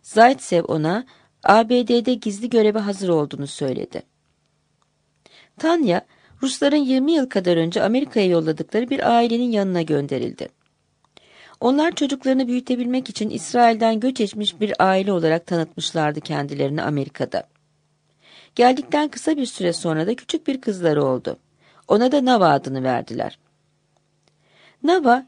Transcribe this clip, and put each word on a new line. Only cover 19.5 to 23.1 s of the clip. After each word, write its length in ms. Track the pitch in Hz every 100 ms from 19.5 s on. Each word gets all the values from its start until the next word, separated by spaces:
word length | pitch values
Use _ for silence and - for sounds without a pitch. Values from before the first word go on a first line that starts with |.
| - 175
sonra 340 | 170 175 156 170
da 100 | 247
küçük 300 | - 320 -
bir 140 | 269
kızları 440 | 247 190 170 147
oldu. 320 | 139 127 - - _ _ _ _ -
Ona 240 | 208 254
da 120 | 294
Nava 240 | 254 240 175
adını 320 | 139 - 135
verdiler. 560 | 131 123 -